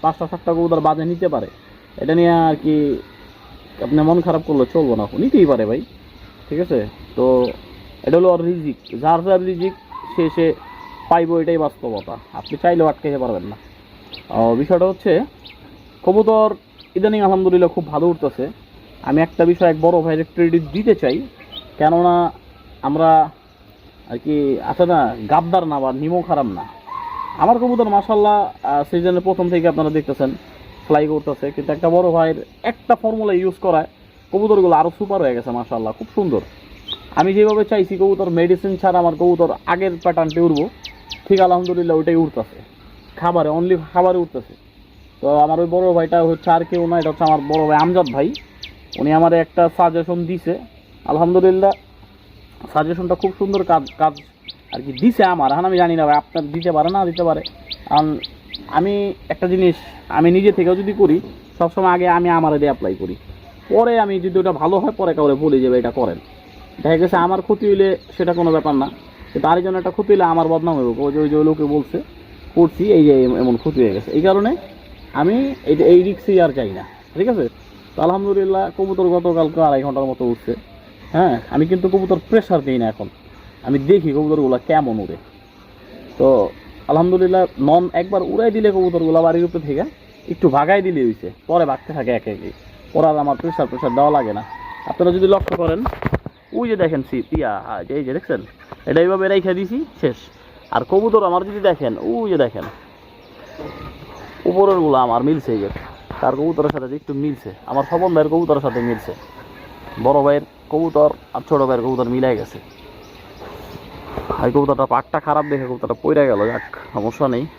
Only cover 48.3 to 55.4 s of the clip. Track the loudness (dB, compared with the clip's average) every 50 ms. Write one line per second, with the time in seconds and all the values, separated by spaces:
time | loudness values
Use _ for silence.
48.3 | -2 -8 -14 -20 -20 -20 -20 -20 -20 -20 -20 -16 -8 -4 -2 2 2 4 4 4
49.3 | 4 2 0 0 _ 0 0 0 2 2 0 0 2 -2 -4 -4 -4 -6 -4 -6
50.3 | -8 -8 -6 -6 -6 -6 -8 -18 -20 -20 -20 _ -20 -18 -8 -4 0 0 2 4
51.3 | 4 4 4 4 4 4 2 2 0 0 -8 -20 -20 -20 -20 -20 -20 -20 -20 -20
52.3 | -20 -20 -20 -20 -20 -20 -20 -6 -2 -2 -2 -2 -4 -6 -2 -4 -4 -2 -2 -4
53.3 | -4 -2 -4 -2 -2 -2 0 2 0 0 0 -4 -6 -2 -2 -2 -2 -4 -20 -20
54.3 | _ _ _ -20 -20 -20 -20 -14 -14 -12 -10 -10 -8 0 0 0 2 2 2 2
55.3 | 2 2